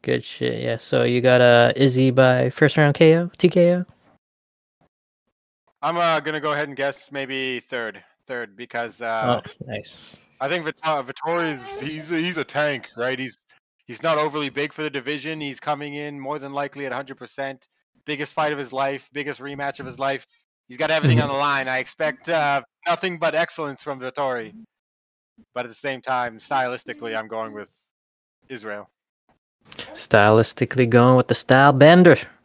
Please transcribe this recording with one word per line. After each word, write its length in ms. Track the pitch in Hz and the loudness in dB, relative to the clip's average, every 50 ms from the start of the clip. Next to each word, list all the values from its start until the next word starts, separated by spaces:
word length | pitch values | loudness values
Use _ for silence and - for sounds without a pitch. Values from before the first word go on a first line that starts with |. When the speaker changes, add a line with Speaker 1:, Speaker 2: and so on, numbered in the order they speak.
Speaker 1:
Good 220 | - - - 120 - | -2 -2 -4 -4 -4
shit, 360 | - - - - 62 120 - | -10 -8 -4 -4 -4 -4 -4
yeah. 140 | 123 120 117 | -4 -6 -6
So 260 | 113 - - 143 127 120 | -6 -4 -2 0 0 2
you 180 | 120 123 123 | 2 0 2
got, 180 | 120 127 123 123 | 4 4 6 6
uh, 320 | 123 120 120 120 120 120 117 | 8 8 8 8 6 4 4
Izzy 340 | - 139 135 123 127 131 131 | 4 2 2 4 4 2 4
by 380 | 123 131 131 127 127 127 127 127 | 4 4 4 4 4 2 0 -2
first 260 | - - 156 139 - | 2 2 2 4 4
round 200 | 160 151 147 147 | 4 4 4 6
K 220 | - 170 160 160 | 6 6 6 6
O, 140 | 165 175 175 - | 4 2 -4 -2
T 100 | - - | 2 2
K 280 | 175 - 180 175 175 175 | 4 4 4 4 4 4
O? 100 | 180 180 - _ _ _ _ _ _ _ _ _ _ _ _ _ _ _ _ _ _ _ _ _ _ _ _ _ _ _ _ _ _ _ _ _ _ _ _ _ _ | 0 -2 -8 _ _ _ _ _ _ _ _ _ _ _ _ _ _ _ _ _ _ _ _ _ _ _ _ _ _ _ _ _ _ _ _ _ _ _ _ _ _
Speaker 2:
I'm, 140 | - 156 170 | -4 -2 0
uh, 240 | 170 170 165 160 151 | 2 2 2 2 0
gonna 220 | 143 156 151 151 | -2 -4 -6 -4
go 100 | 139 151 | -2 -2
ahead 160 | 147 147 151 | -2 -2 -4
and 80 | 143 139 | -6 -4
guess 340 | 123 139 139 135 - - - 143 | -4 -4 -4 -4 -6 -18 -12 -10
maybe 480 | 139 135 127 135 135 131 131 127 120 | -8 -8 -6 -6 -6 -4 -4 -6 -8
third, 420 | _ _ 135 123 117 110 98 98 _ _ _ _ _ | _ _ -8 -6 -6 -8 -10 -14 _ _ _ _ _
third, 300 | - 131 123 117 104 98 | -12 -10 -10 -10 -12 _
because, 440 | 101 123 _ - 120 117 113 101 - | -18 -18 _ -8 -8 -8 -8 -10 -10
uh, 400 | 120 113 113 110 113 123 123 110 - | -8 -6 -4 -2 0 -2 -2 -2 -4
Speaker 1:
Oh, 40 | - - _ - | -14 -20 _ -14
nice. 520 | 131 110 104 - - - - - - - _ _ _ _ _ | -12 -12 -12 -12 -14 -18 -18 -18 -20 -20 _ _ _ _ _
Speaker 2:
I 60 | 135 | -6
think 160 | 139 170 180 156 | -4 -4 -4 -6
Vit-, 100 | 156 156 _ - | -8 -10 _ -4
uh, 200 | 156 156 143 127 | -4 -4 -4 -6
Vettori's, 760 | 127 131 - - 160 170 170 165 160 147 131 - - - - | -10 -14 -10 -6 -4 -4 -2 -2 -4 -6 -8 -12 -14 -12 -10
he's 300 | 131 151 156 156 151 160 | -10 -10 -10 -12 -8 -4
a, 60 | 175 | -4
he's 200 | 160 165 180 175 | -2 -2 -2 -4
a 60 | 165 131 | -6 -8
tank, 420 | - - 147 151 147 143 120 - - _ | -4 -4 -2 -2 -2 -2 -6 -10 -14 _
right? 220 | 117 120 127 131 127 | -6 -4 -4 -4 -6
He's, 180 | 131 120 110 _ _ _ _ _ _ _ _ _ _ | -8 -12 -12 _ _ _ _ _ _ _ _ _ _
he's 140 | - 120 - 160 | -20 -14 -6 -2
not 140 | 165 156 | -2 0
overly 320 | 151 151 156 143 151 147 135 | 0 0 -2 -4 -6 -6 -6
big 220 | 120 143 143 147 - | -4 -6 -6 -6 -6
for 100 | - 151 | -8 -10
the 60 | 151 | -8
division. 520 | 135 139 117 135 151 143 127 156 160 156 | -8 -8 -8 -6 -8 -8 -8 -10 -10 -8
He's 180 | 147 143 131 - | -10 -10 -12 -10
coming 360 | - 151 147 143 147 147 143 | -6 -6 -6 -6 -8 -12 -10
in 220 | 147 147 147 143 139 | -10 -12 -12 -12 -10
more 200 | 135 135 147 151 | -10 -10 -10 -10
than 140 | 135 139 139 | -10 -10 -8
likely 320 | 143 143 139 - 143 139 | -8 -8 -8 -8 -10 -10
at 60 | 131 123 | -8 -8
a 20 | |
hundred 220 | 127 139 131 135 | -8 -8 -12 -16
percent. 500 | _ 127 117 - - 139 135 135 131 _ _ _ _ _ _ _ _ _ | _ -18 -16 -10 -10 -10 -10 -10 _ _ _ _ _ _ _ _ _ _
Biggest 280 | - 151 135 147 - - | -10 -8 -8 -8 -8 -4
fight 180 | 170 156 151 147 | -4 -4 -4 -4
of 40 | |
his 140 | 139 135 117 | -6 -8 -8
life, 380 | 123 135 139 139 139 127 _ _ 127 | -4 -4 -4 -4 -4 -8 _ _ _
biggest 280 | 147 139 147 135 - | -10 -10 -10 -10 -12
rematch 380 | 131 139 143 139 143 139 - - | -14 -14 -10 -8 -8 -8 -8 -10
of 40 | 135 | -14
his 140 | 131 123 135 | -16 -8 -6
life. 260 | 135 135 139 127 - _ _ _ _ _ _ _ _ _ | -4 -4 -4 -6 -8 _ _ _ _ _ _ _ _ _
He's 80 | 123 | -8
got 140 | 123 156 151 | -6 -2 0
everything 280 | 160 156 156 139 120 117 | 0 2 4 4 4 4
on 80 | 147 | 2
Speaker 1:
Mm-hmm. 60 | 143 139 | 0 -2
Speaker 2:
the 40 | 139 | -2
line. 280 | 143 143 139 135 131 | 0 0 0 -2 -2
I 120 | 131 131 131 | -4 -4 -4
expect, 500 | 127 - - - 160 151 131 _ - 165 | -6 -8 -8 -4 -4 -4 -4 _ -6 -2
uh, 320 | 170 160 147 143 143 139 - _ _ _ _ | -2 0 0 0 0 -2 -4 _ _ _ _
nothing 300 | 175 175 - - 190 180 156 | -4 -4 -2 -4 -8 -6 -2
but 160 | 165 160 147 | -2 0 0
excellence 480 | 156 170 - - - 156 143 135 - - | 0 -2 -2 -4 -8 -8 -8 -8 -10 -10
from 160 | 147 139 131 | -12 -10 -10
Vettori. 540 | 127 127 _ 143 139 131 127 120 110 107 - 226 220 _ _ _ _ _ _ _ _ _ _ _ _ _ _ _ _ _ _ | -10 -10 _ -4 -4 -4 -4 -6 -8 -12 -16 -20 -20 _ _ _ _ _ _ _ _ _ _ _ _ _ _ _ _ _ _
But 120 | 127 120 | -10 -10
at 40 | 120 | -10
the 60 | 110 | -12
same 260 | - - 139 131 123 | -10 -8 -8 -8 -8
time, 360 | _ 131 131 123 123 120 113 110 | _ -4 -4 -2 -4 -6 -8 -14
stylistically, 800 | - - 147 135 127 123 127 127 - - 117 98 117 113 113 | -10 -4 -2 -2 -2 -2 -6 -8 -10 -14 -14 -12 -10 -8 -8
I'm 100 | 110 110 | -8 -8
going 240 | 110 113 110 110 110 104 | -8 -8 -8 -8 -10 -12
with 200 | 104 101 _ _ _ _ _ _ _ _ _ _ _ _ _ _ _ _ _ | -16 -16 _ _ _ _ _ _ _ _ _ _ _ _ _ _ _ _ _
Israel. 400 | 131 117 107 110 104 104 101 _ _ _ _ _ _ _ _ _ _ _ _ _ _ _ _ _ - - - - - | -16 -14 -12 -12 -12 -12 -14 _ _ _ _ _ _ _ _ _ _ _ _ _ _ _ _ _ -16 -16 -16 -16 -14
Speaker 1:
Stylistically 960 | - - - - 107 101 107 110 113 110 - - - 127 - - 123 127 117 | -14 -4 2 4 6 6 6 6 4 4 0 -2 -6 -6 -2 0 0 2 4
going 260 | 117 120 120 127 127 | 6 6 6 6 6
with 100 | 127 - | 4 4
the 80 | - 120 | 2 -2
style 380 | - - - 131 131 139 143 143 | -4 2 4 6 6 8 6 8
bender. 440 | 131 139 156 170 180 180 170 139 - - - _ _ | 8 8 10 10 10 10 8 8 6 2 -14 _ _